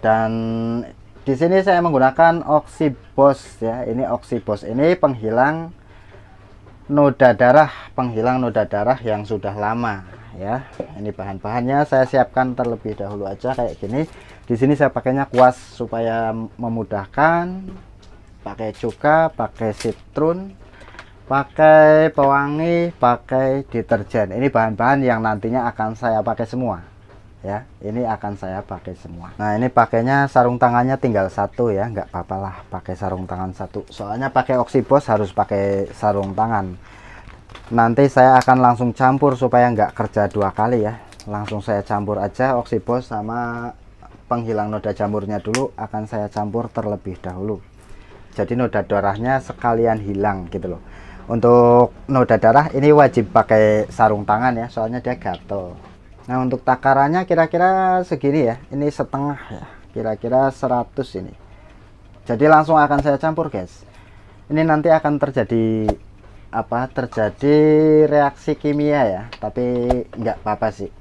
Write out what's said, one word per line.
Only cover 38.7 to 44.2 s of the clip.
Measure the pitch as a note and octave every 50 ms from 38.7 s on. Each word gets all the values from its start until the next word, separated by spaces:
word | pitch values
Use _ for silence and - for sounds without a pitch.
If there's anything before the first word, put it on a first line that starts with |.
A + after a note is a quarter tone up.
| B2 A2 B2 A#2+ A2
campur | - C3+ C3 C3+ C#3 D3 C#3+ C3
supaya | A#2+ C3 B2 B2 - B2 B2 A#2+
nggak | G#2 G#2 - -
kerja | - A#2 G2+ - A2 G#2 F#2+
dua | - G#2 G2+ F#2+ -
kali | - G#2+ A#2 B2 A#2+ G#2+
ya. | G#2 A2+ A2 - - - - -
Langsung | - G#2 G#2 G#2+ G#2 G#2+ G#2 G2
saya | - A2 G2+
campur | G2 - A2+ G#2 G#2 G2 G#2 F#2+
aja | G2 G2+ - - B2+ C3+ C3 B2
Oxybos | A#2+ - - A2 - - A#2+ B2+ B2+ -
sama | A#2 A2 G#2 G#2+ A2+ A#2+ A#2+ A#2+ A#2+ A#2+ A#2 A#2+ A#2+ - - - - - - - - -